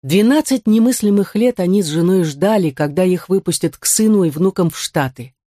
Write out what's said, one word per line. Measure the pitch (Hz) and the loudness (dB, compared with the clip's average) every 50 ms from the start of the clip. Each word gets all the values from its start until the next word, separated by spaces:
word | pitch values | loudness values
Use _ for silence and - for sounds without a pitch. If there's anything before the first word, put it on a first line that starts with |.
| - | -4
Двенадцать | 135 151 196 208 233 277 311 294 - 269 247 _ | 0 0 2 2 4 2 2 0 0 -4 -2 _
немыслимых | 214 214 226 226 247 247 - - 208 202 202 196 - - | 0 2 2 2 2 0 0 0 0 2 2 0 -2 -2
лет | 208 233 247 240 - | 0 0 0 0 0
они | 185 175 185 208 196 | -2 0 0 0 0
с | |
женой | 147 151 165 170 175 185 190 175 | -2 -2 0 0 2 2 2 0
ждали, | 156 143 139 175 202 220 214 180 156 | -2 -2 -2 -2 0 2 2 0 -2
когда | 131 - 151 147 143 185 185 | -2 -2 -6 -4 -2 0 0
их | 185 180 170 - | 0 0 -2 -2
выпустят | - 185 196 - - 165 - - 160 - | -2 -4 -2 -2 -4 -4 -4 -4 -6 -6
к | - - | -4 -4
сыну | - - - 220 220 214 202 180 | -4 0 2 2 2 4 2 2
и | 160 | 0
внукам | 139 151 180 190 190 - 180 165 | 0 0 -2 -2 0 0 -2 -2
в | 156 - | -2 -6
Штаты. | - - _ 165 139 131 - - 120 - _ _ _ | -12 -6 _ -4 -4 -4 -6 -12 -20 -20 _ _ _